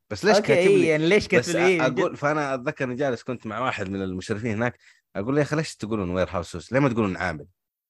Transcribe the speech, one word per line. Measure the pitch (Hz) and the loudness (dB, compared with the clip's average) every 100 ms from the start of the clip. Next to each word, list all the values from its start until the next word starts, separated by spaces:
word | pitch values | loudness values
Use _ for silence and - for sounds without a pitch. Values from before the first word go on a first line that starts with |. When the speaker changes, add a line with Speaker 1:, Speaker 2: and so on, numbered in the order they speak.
| _ | _
Speaker 1:
بس | 104 | -2
ليش | 190 208 | 2 2
Speaker 2:
أوكي، | 214 | 4
Speaker 1:
كاتب | - 185 | 4 6
لي؟ | 202 | 6
Speaker 2:
إيه، | 165 | 4
يعني | 156 160 | 2 4
ليش | 208 | 2
Speaker 1:
بس | 202 | 4
Speaker 2:
كاتب | 180 - 165 | 2 2 2
لي؟ | 180 180 | 2 4
Speaker 1:
أ-، | - | 2
أقول، | 127 180 135 | 0 -2 -2
فأنا | 147 151 143 | -2 0 -2
أتذكر | 135 127 147 | -4 -4 -4
إني | 131 | -6
جالس | 123 143 117 | -2 -2 -4
كنت | - 120 113 | -6 -8 -8
مع | 107 | -4
واحد | 127 110 95 | -4 -4 -4
من | 98 | -4
المشرفين | 95 92 - 104 117 | -4 -6 -6 -4 -4
هناك، | 104 120 - _ _ _ 98 | -2 -2 -4 _ _ _ -8
أقول | 107 | -2
له: | 143 | -2
"يا | 143 | 0
أخي | 151 | -2
ليش | 151 - | -4 -8
تقولون | 104 110 90 92 87 | -6 -4 -2 -2 -2
Warehouse | 92 85 | -2 -6
Associate؟ | 87 - | -10 -4
ليه | 123 | 0
ما | 143 | 2
تقولون | 110 104 87 | 2 0 0
عامل؟" | 90 78 71 _ _ _ | -4 -6 -12 _ _ _